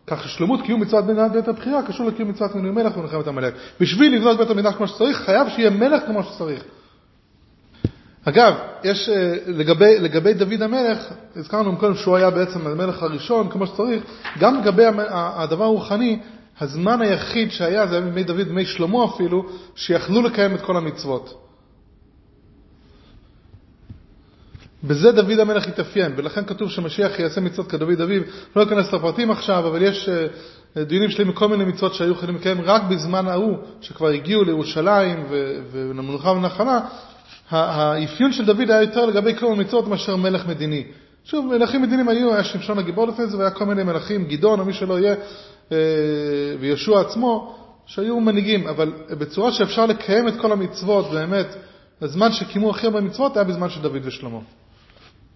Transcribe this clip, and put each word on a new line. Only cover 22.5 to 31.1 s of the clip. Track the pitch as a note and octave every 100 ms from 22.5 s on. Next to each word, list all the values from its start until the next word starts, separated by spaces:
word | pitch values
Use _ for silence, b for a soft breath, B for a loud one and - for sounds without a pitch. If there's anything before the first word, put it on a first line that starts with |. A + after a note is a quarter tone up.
| _ _ _ b b b b _ _ _ - _ _ - - - - _ _ - - - -
בזה | C#3+ D3 A3
דוד | G#3+ G3 A3
המלך | G#3+ G#3 F3+
התאפיין, | F#3 E3 G3+ E3 C3
ולכן | D3+ G#3 G3+
כתוב | F#3 G3
שמשיח | - E3 G#3 G3 G3
יעשה | E3 F#3
מצוות | F3+ F3 F3
כדוד | D#3 D#3+ E3+
אביו. | E3+ G3 E3 B B G#3
לא |
אכנס | G#3+ G#3 F3+
לפרטים | F3 E3 F#3+ A3+
עכשיו, | G#3+ - F#3 E3
אבל | E3
יש, | F#3+ G3 G3+
אה, | E3+ D#3 - - - _ D#3
דיונים | D3 F3+
שלמים | G#3